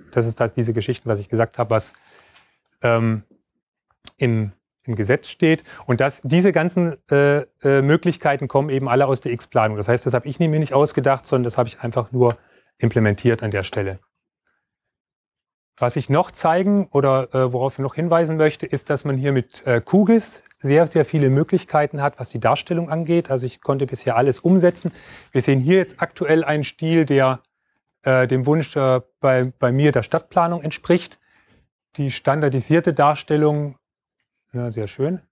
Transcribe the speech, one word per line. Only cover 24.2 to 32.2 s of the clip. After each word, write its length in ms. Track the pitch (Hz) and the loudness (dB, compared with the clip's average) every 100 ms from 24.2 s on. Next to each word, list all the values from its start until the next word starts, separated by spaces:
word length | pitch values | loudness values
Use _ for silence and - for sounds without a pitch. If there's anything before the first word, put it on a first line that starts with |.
| 139 123 | 2 0
umsetzen. 540 | 170 185 175 175 170 - - - - | 2 4 4 0 -8 -12 -20 -20 -6
Wir 80 | - | -2
sehen 180 | 143 135 | 0 2
hier 160 | 131 190 | 2 2
jetzt 260 | 180 - | 0 -6
aktuell 440 | - - 151 160 147 | -8 -4 0 0 2
einen 180 | 151 | -4
Stil, 420 | 135 - 160 165 151 | -4 -6 0 0 2
der, 360 | 139 131 127 _ _ _ _ _ _ | 2 2 0 _ _ _ _ _ _
äh, 240 | 135 131 127 | 0 2 2
dem 180 | 131 131 | 0 0
Wunsch, 280 | 156 147 147 | 0 -2 -2
äh, 240 | 131 127 - _ | 0 0 -4 _
bei, 320 | 139 127 127 - | 0 2 0 -2
bei 140 | 127 | -2
mir 180 | 131 151 | 2 2
der 120 | - | 2
Stadtplanung 580 | - 165 - 180 170 170 | -2 -4 -2 -2 0 -4
entspricht. 580 | 165 - - 180 - - _ _ _ _ _ _ _ - | -8 -8 0 0 -2 -18 _ _ _ _ _ _ _ -8
Die 140 | 139 | -6
standardisierte 840 | - | -4